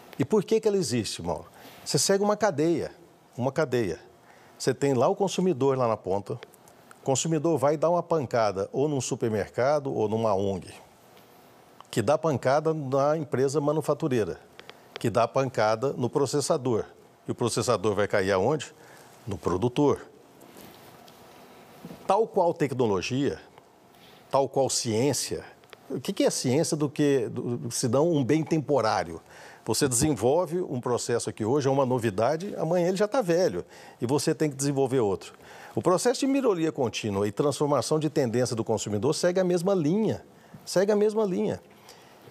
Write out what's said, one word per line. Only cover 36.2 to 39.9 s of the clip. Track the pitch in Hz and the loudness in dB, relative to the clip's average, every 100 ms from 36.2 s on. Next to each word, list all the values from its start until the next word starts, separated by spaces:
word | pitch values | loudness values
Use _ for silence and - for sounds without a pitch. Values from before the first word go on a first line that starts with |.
de | 269 | 0
melhoria | 277 247 180 160 | 2 2 0 -2
contínua | 151 117 - 110 98 104 | -2 -4 -2 -2 0 0
e | |
transformação | - 147 127 147 143 - 156 | 0 -2 0 2 2 2 0
de | 151 | 0
tendência | - 127 117 123 | 0 0 0 0
do | 113 | -2
consumidor | 110 107 - 104 123 | -2 -2 -2 0 0
segue | 151 175 185 | 0 0 2
a | |
mesma | 185 175 180 | 2 2 0
linha, | 196 147 | 0 2